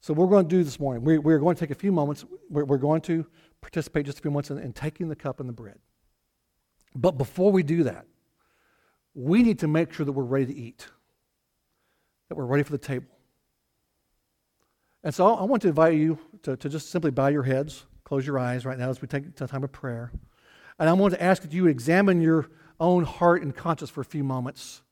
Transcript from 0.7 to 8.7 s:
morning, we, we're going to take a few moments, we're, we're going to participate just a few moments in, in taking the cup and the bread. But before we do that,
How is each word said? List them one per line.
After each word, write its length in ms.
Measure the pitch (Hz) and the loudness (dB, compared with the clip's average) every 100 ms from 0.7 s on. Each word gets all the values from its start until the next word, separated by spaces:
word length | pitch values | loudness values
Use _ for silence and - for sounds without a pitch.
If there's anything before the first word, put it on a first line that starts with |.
| 131 | -2
morning, 240 | 143 123 | -6 -2
we, 120 | 127 160 | 2 2
we're 200 | 151 160 | 4 4
going 160 | 151 | 4
to 60 | 160 | 0
take 100 | 160 | -4
a 80 | 147 | -4
few 140 | 196 | 0
moments, 320 | 180 143 147 - 370 349 | 0 0 -4 -10 -20 -8
we're, 140 | 147 | -4
we're 120 | 143 139 | 0 0
going 260 | 143 156 | 2 0
to 220 | 156 165 160 _ _ _ | 0 -4 -4 _ _ _
participate 440 | - - 151 - | -10 -8 -4 -4
just 140 | 143 139 | -4 -6
a 40 | |
few 100 | 156 | -4
moments 180 | 143 139 | -4 -6
in, 80 | 135 | -10
in 140 | - | -12
taking 360 | 117 147 - 170 | -10 -10 -8 -10
the 60 | |
cup 240 | 151 147 - | -8 -10 -10
and 100 | 127 | -12
the 40 | |
bread. 260 | 113 110 - _ _ _ _ _ _ _ _ _ _ _ | -12 -16 -20 _ _ _ _ _ _ _ _ _ _ _
But 200 | 131 170 | -2 -2
before 400 | 147 120 - 190 | 0 -6 2 4
we 100 | 190 | 4
do 220 | 147 165 | 2 2
that, 220 | 139 90 - _ _ _ _ _ _ | 0 -2 -16 _ _ _ _ _ _